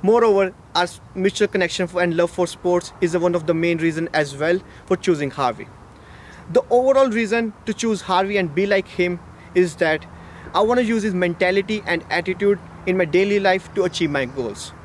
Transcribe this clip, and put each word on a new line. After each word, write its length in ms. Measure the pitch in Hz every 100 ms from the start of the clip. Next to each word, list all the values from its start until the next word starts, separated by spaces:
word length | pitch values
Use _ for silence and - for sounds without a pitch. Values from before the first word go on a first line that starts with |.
Moreover, 500 | 185 233 226 196 190 185 -
our 100 | 165
s-, 160 | 175 - -
mutual 340 | 185 190 - 202
connection 380 | 202 175 - 180
for, 140 | 180
and 140 | 175 165
love 140 | 175
for 160 | - 175
sports 460 | - 180 175 175 -
is 160 | 175 175
one 180 | 175
of 120 | 175 156
the 80 |
main 240 | 165 170 165
reason 300 | 165 160 165
as 240 | 151 143 139
well 240 | 156 180 - - -
for 100 | 185
choosing 340 | - 160 143
Harvey. 360 | - 127 110 - - - - - - - - -
The 140 | 165 -
overall 380 | 240 262 269 269
reason 440 | 220 220 233 226 - -
to 60 |
choose 280 | 214 233 208
Harvey 360 | - 185 196 202
and 160 | 180
be 140 | 147 196
like 220 | 196 185
him 320 | - 180 175 - - -
is 220 | 180 180 -
that 280 | 165 156 - - - - - 170
I 40 |
want 200 | 214 247
to 40 |
use 200 | 226 226
his 100 | 208
mentality 680 | 180 180 170 180 190 196 214 -
and 180 | 170 -
attitude 480 | 170 175 180 202 202 - -
in 120 | - 185
my 80 |
daily 340 | 170 170 196 202
life 340 | 196 185 -
to 100 | -
achieve 260 | 185 - 165
my 140 | 143
goals. 480 | 127 135 117 101 - -